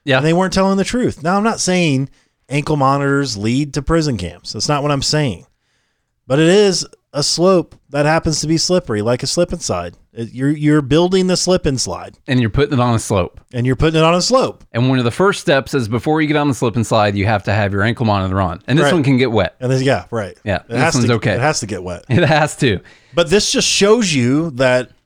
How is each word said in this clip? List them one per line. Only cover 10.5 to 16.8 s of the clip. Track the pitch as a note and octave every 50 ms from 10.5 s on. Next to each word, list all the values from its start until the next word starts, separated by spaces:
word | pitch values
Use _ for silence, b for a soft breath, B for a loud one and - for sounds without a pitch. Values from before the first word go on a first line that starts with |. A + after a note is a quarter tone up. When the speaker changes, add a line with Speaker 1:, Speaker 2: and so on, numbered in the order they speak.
Speaker 2:
you're | D3+ D3+ D3 D3 D3+ D3+ C#3+
building | A#2+ C#3 D#3+ F3 F3+ F#3 F#3+ F#3 F#3
the | F3+ E3+
slip | - F3 F#3 F3+ -
and | D#3+ C3+ B2
slide. | - - F2 E2+ E2+ G2 - _ _ -
Speaker 1:
And | C3 B2+
you're | A#2+ A2
putting | - C3+ C#3+ D3 D3 B2
it |
on | B2 B2 A#2
a | G#2+
slope. | - - A2+ F#2+ F2 - - - - _
Speaker 2:
And | - B2 A#2+
you're | B2+ C3
putting | - D3+ D#3+ D#3+ D#3+
it | D#3+
on | D#3+ F3
a | F3+
slope. | F3 - A#3+ C4 A3 A#2+ - - - _
Speaker 1:
And | - A#2 B2 C3
one | C3 B2+
of | A#2+
the | A#2
first | A2 - F#3 G3+ F#3 -
steps | - - D3+ C3+ - - -
is | C#3 A#2+ G2+
before | A#2 A#2 - D#3 D3+ D#3+
you | D#3 D3
get | D3+ D3+
on | D3 D3
the | C3
slip | - C3 A#2+ G2
and | B2